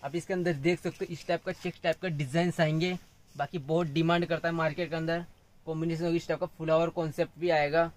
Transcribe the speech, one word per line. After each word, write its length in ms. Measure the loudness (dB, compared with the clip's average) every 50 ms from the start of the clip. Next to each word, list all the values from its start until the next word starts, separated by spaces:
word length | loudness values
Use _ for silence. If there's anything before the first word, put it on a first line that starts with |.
| -10
आप 120 | -4 -6
इसके 180 | -6 -4 -2 -2
अंदर 200 | 0 0 0 0
देख 240 | 0 2 0 0 0
सकते 260 | -2 -8 -6 -6 -8
हो 80 | -8 -8
इस 120 | -12 -4 -2
type 160 | -4 -2 -2
का 60 | -6 -8
check 220 | -6 -6 -8 -8 -2 -2
type 180 | -2 -2 0
का 60 | -2 -4
डिजाइन 420 | -4 -2 -4 0 0 2 2 2 2 2
आएंगे। 380 | 2 2 2 2 0 0 -2 -4 -8 -16 -20 -20 -20 -20 -6
बाकी 220 | -6 -6 -4 -4 -8
बहुत 280 | -4 0 2 2 2 2
डिमांड 360 | 2 2 4 4 4 2 2
करता 220 | 0 -2 -2 0 -2
है 60 | 0
market 340 | 2 0 0 0 -2 -4 -4
के 60 | -2
अंदर 300 | -4 -2 -2 -2 -2 -4 -8 -16 _ _ _ _ -18 -10 -6
Combination, 380 | -4 -2 -2 -2 -2 0 0 2
इस 200 | 2 0 0 0
type 120 | -2 -2
का 60 | -2 -6
flower 420 | -6 -6 0 2 4 4 4 2
concept 480 | 0 -2 -4 -4 0 -2 -2 -2 -2 -4
भी 100 | 0 2
आएगा। 400 | 4 4 4 4 4 2 2 2 0